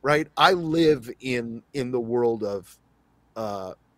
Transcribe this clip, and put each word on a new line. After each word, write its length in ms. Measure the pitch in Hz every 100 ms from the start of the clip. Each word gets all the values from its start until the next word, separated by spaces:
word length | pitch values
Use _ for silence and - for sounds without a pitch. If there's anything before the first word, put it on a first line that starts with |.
right? 260 | 135 151 156 -
I 160 | 165
live 580 | 185 160 160 160 143 117 -
in, 420 | 131 123 117 113 -
in 180 | 143 123
the 100 | 127
world 440 | 113 120 120 113
of, 340 | 104 101 87 - _ _ _ _ _
uh, 380 | 113 107 101 92 - _